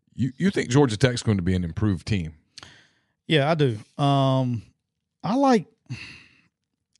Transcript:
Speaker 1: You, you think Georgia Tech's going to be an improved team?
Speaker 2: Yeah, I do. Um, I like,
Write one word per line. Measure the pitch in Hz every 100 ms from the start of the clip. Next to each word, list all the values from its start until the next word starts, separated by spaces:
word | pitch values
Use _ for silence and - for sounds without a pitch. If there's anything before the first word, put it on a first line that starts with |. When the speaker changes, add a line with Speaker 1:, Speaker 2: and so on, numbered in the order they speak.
| _
Speaker 1:
You, | - 110 -
you | 185
think | - -
Georgia | 127 139 107
Tech's | 127 123
going | - 104
to |
be | 87
an | 92
improved | 87 - 107 87 -
team? | 101 78 78 _ - - - _ _ _ _ -
Speaker 2:
Yeah, | 160 139
I |
do. | 165 143 107 - -
Um, | 143 139 135 131 127 117 - _ _ _ _ _
I | 165 247
like, | 277 240 - _ - 127 - - - _ _ _ _ _ _ _